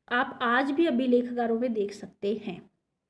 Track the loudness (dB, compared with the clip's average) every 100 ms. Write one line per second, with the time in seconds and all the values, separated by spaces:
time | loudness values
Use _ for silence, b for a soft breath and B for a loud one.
0 | -4 -2 -2 -2 0 2 2 2 2 2
1 | 4 2 2 -2 0 0 0 -2 -4 -6
2 | -16 -6 -4 -4 -6 -12 -16 _ _ _
3 | _